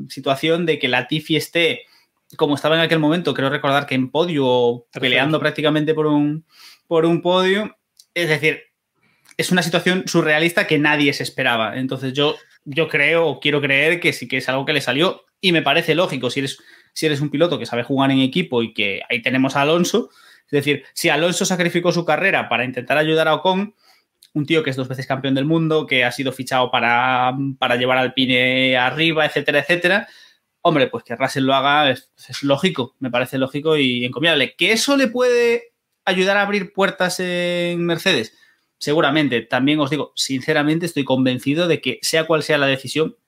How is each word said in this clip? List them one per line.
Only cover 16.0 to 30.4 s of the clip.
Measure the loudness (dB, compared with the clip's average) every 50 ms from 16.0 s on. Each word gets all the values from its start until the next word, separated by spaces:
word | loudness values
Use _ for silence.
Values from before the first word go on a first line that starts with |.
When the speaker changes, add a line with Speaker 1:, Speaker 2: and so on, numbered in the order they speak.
| 0 -2 -2 -4 -4 -4
Speaker 1:
Si | -4 -4
eres, | -4 -6 -8 -10 _ -20 -20 -20 _ _ _
si | -2 -2
eres | 0 0 0
un | -2 -2
piloto | 0 0 2 2 0 -4
que | -6
sabe | -4 -4 -4 -2
jugar | -2 0 2 2 2
en | 4 2
equipo | 2 2 0 -2 -2 0 -2 -2 -2
y | -2 -2
que | -4 -2 -2 -2 -6 -6 -6
ahí | -6 -4
tenemos | -2 -2 0 0 0 0 0
a | 0
Alonso, | 2 2 2 2 2 0 0 -2 -2 -4 _ -20 -20 -20 -20 -20 _
es | _
decir, | -2 -2 0 0 -2 -2 -4 -12 _
si | -4 0 0
Alonso | 2 2 2 0 0 0 -2
sacrificó | -2 0 0 0 0 0 0 0 0 0
su | 0 0
carrera | 0 0 0 2 0 0 0 0 0
para | -2 -2 -2
intentar | -2 -6 -8 -4 0 0
ayudar | 2 2 2 2 2 2 2
a | 0
Ocon, | 2 2 0 0 0 -2 -4 -8 _ _ _ _ _ _ _ _ _ _ _ _
un | -4 -2
tío | 2 0 0 0
que | 0
es | -4
dos | -4 -6 -6
veces | -6 -8 -6
campeón | -6 -6 -4 -2 -2 0
del | 0 0
mundo, | 2 0 2 2 2 0 0 0
que | 0 0 2 2
ha | 0
sido | -2 -2 -6 -6 -6
fichado | -6 -6 -2 0 0 0 0
para, | 0 0 2 2 2 2 2 2 2 2 0 0 0 -2 -4 -6 -4 -4
para | -2 0 0
llevar | 0 2 2 2 2
al | 0
Alpine | 0 0 0 0 2 2 2 2 2 2 2 2 2 2
arriba, | 2 2 0 0 0 0 0 2 2 0
etcétera, | 0 0 -2 -2 0 0 0
etcétera, | 2 2 0 2 2 2 0 0 -2 -4 -14 -20 -20 -20 _ _